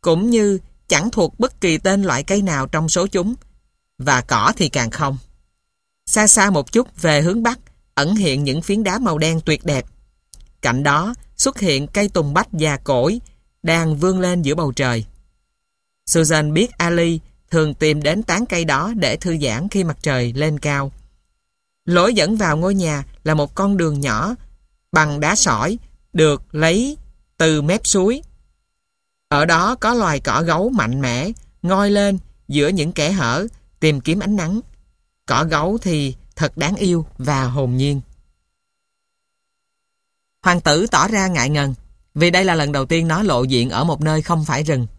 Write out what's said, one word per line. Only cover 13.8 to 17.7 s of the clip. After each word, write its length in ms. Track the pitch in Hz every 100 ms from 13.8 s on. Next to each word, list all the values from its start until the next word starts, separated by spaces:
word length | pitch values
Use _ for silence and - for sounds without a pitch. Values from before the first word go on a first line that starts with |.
| 165 147
vươn 240 | 175 185
lên 220 | 180 180
giữa 120 | 143
bầu 180 | 135 139
trời. 320 | 127 131 117 110 - _ _ _ _ _ _ _ _ -
Susan 460 | 165 156 160 151
biết 180 | 156 214
Ali 500 | - 170 175 170 165 - _ _
thường 240 | 165 156